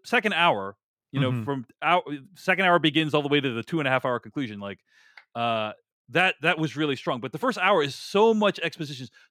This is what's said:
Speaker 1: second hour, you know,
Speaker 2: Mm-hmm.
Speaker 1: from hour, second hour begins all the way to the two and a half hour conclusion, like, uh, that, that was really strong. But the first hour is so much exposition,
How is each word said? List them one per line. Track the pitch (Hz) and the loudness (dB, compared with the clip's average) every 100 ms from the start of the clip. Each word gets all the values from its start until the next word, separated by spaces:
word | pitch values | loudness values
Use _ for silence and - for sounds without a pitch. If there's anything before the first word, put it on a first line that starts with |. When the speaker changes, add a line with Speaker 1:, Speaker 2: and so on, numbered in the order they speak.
Speaker 1:
second | - 247 202 | -2 0 0
hour, | 165 170 107 98 - _ _ _ | 2 2 2 -4 -12 _ _ _
you | 139 | -2
know, | 131 | 0
Speaker 2:
Mm-hmm. | 123 | -2
Speaker 1:
from | 110 135 117 - | -4 -6 -8 -4
hour, | 151 180 143 147 135 - | 0 2 0 -12 -14 -8
second | - 185 185 | 0 2 4
hour | 175 | 4
begins | 151 151 156 | 4 2 2
all | 151 | 0
the | 143 | 2
way | 147 | 0
to | 135 | 0
the | 113 | -4
two | - 165 | -4 -2
and | 139 | 0
a | |
half | 131 | 0
hour | 131 120 | 0 -4
conclusion, | 110 147 120 104 | -6 -8 -8 -8
like, | 101 95 _ _ _ - _ | -12 -12 _ _ _ -20 _
uh, | 117 117 113 107 - _ _ _ | -4 -2 0 -4 -8 _ _ _
that, | 160 185 - | 0 0 0
that | 156 160 | -2 0
was | 156 139 | -2 -2
really | 151 131 | -2 -2
strong. | 170 127 | -4 -4
But | - | -6
the | 160 | -4
first | 254 196 | -4 0
hour | 185 190 | 2 4
is | 143 | 2
so | - - 196 226 | -4 -2 4 4
much | 220 208 185 | 4 0 0
exposition, | 165 - 147 131 160 _ _ | -6 -6 -10 -10 -14 _ _